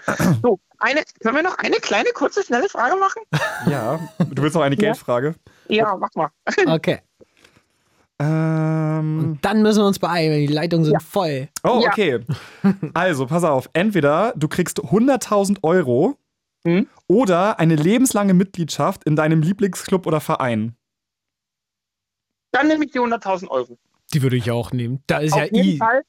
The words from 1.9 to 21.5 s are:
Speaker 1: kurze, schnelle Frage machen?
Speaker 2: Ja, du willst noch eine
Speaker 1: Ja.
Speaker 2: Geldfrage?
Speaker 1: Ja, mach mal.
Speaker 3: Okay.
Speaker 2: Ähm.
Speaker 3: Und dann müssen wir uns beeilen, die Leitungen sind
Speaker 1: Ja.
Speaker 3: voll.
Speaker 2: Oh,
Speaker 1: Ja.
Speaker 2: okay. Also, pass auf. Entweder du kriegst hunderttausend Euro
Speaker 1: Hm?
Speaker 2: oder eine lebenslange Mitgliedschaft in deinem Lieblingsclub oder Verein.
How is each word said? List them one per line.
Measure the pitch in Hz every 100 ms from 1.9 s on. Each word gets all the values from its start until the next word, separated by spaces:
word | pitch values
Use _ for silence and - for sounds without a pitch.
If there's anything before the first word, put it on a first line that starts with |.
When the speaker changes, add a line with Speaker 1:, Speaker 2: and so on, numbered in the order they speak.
| 208 466
Speaker 1:
kurze, | - 294 403
schnelle | 381 247 392
Frage | - 247 381
machen? | 392 440 - - 622 - -
Speaker 2:
Ja, | 139 110 160 156 -
du | 156 135
willst | 147 165
noch |
eine | 139 139
Speaker 1:
Ja. |
Speaker 2:
Geldfrage? | 147 - - 123 147 165 _ _ -
Speaker 1:
Ja, | 214 214 185
mach | 202 175
mal. | 151 _ - - 359
Speaker 3:
Okay. | 160 175 - _ _ _ _ _ _ _ _ _ _ _ -
Speaker 2:
Ähm. | 147 160 160 160 156 160 156 156 156 156
Speaker 3:
Und | 160 151
dann | 196 214
müssen | 214 214
wir | 202
uns | 190
beeilen, | 170 170 156 151 143
die |
Leitungen | 151 170 165 151
sind |
Speaker 1:
Ja. | 156
Speaker 3:
voll. | - 202 165 135 143 -
Speaker 2:
Oh, | 185 233
Speaker 1:
Ja. | 233
Speaker 2:
okay. | 202 175 117 120 127 - - 196 190 147
Also, | 165 185 135 127
pass | 170
auf. | 170 131 -
Entweder | 160 214 185 143 160 233 160
du | 151
kriegst | - 170 -
hunderttausend | - 208 269 262 - 208 196 202
Euro | 156 185 131 120 208 - _ _ _ _ 170
Speaker 1:
Hm? | 180 294 _ -
Speaker 2:
oder | 208 220 170 208 -
eine | 165 151
lebenslange | 165 233 262 208 196
Mitgliedschaft | 180 196 - 156 - 156 185
in | 160 156
deinem | 156 160
Lieblingsclub | 156 202 196 - - 185 170
oder | 156
Verein. | - 151 127 110 113 - _ _ _ _ _ _ _